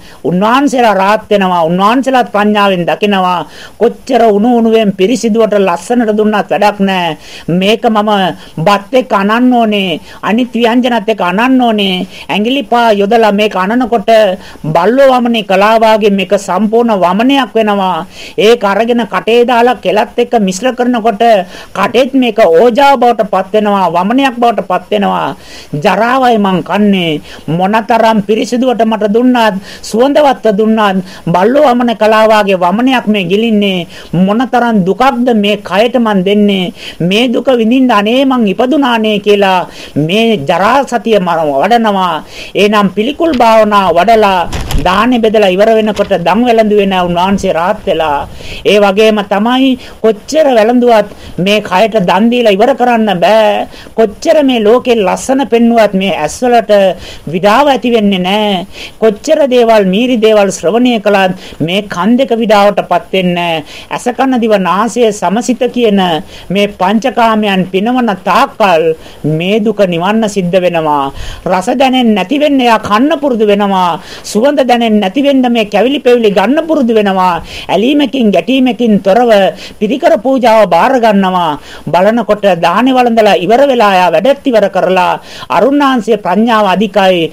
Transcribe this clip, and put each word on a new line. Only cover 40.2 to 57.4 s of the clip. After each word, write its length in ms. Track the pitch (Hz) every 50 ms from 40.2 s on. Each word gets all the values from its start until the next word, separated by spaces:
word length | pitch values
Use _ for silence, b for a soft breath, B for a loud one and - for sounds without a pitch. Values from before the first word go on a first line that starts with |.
| 226 226 220 170
ජරා 480 | 135 143 175 165 190 220 247 285 262
සතිය 320 | - 240 233 - 233 220 202
ම-, 320 | 180 175 170 160 160 151
වඩනවා. 760 | 139 135 156 202 233 240 226 214 202 190 185 175 160 151 - B B B B B
එහෙනම් 360 | B 170 196 208 220 208 208 185
පිළිකුල් 420 | 185 208 214 262 294 - 349 330 302
භාවනා 580 | 240 240 226 220 220 214 214 208 202 190 180
වඩලා 760 | 160 170 180 214 226 220 214 196 190 180 165 - - - - - -
දානෙ 420 | - - 180 185 196 220 247 254 233
බෙදලා 320 | 220 220 208 214 208 190
ඉවර 200 | 180 190 208 226
වෙනකොට 400 | 220 220 214 214 202 202 202 196
දන් 280 | 196 170 170 175 185 220
වැළඳුවේ 440 | 247 247 226 226 220 208 208 208 196
නෑ 200 | 196 190 185 180
උන්වහන්සේ 460 | 175 175 170 180 196 202 185 - 190
රාත් 260 | 156 160 170 185 214 -
වෙලා. 460 | - 196 160 160 160 156 143 139 - - B B B B B B
ඒ 180 | B 156 190 208
වගේම 400 | 202 196 190 202 220 220 214 208 196
තමයි 460 | 180 202 196 214 240 254 254 262 269 254 240 B B B
කොච්චර 500 | B B 220 208 208 - - 262 311 311 277
වැළඳුවත් 600 | 254 220 208 226 247 247 240 240 233 214 208 202 - B B B B
මේ 220 | B 180 196 - 214
කයට 360 | 202 - 180 185 220 220 220 220
දන් 280 | 180 175 175 190 220 233
දීලා 260 | 240 247 233 214 196
ඉවර 180 | 190 220 269 262
කරන්න 460 | - 247 247 240 226 220 214 185 170
බෑ. 460 | 165 180 214 220 214 208 202 208 247 - B B B B
කොච්චර 480 | B - 226 208 208 - - 330 311 311
මේ 200 | 285 262 254 226
ලෝකේ 340 | 208 208 233 247 - 254 233
ලස්සන 460 | 226 196 180 180 185 - - 269 269 277
පෙන්නුවත් 480 | - 233 233 240 233 233 233 214 202 185
මේ 180 | 190 190 196 160
ඇස් 220 | 139 151 151 - -
වලට 340 | 247 247 240 233 - - 208 202 196 190 165 - B B B B B
විඩාව 420 | - 151 185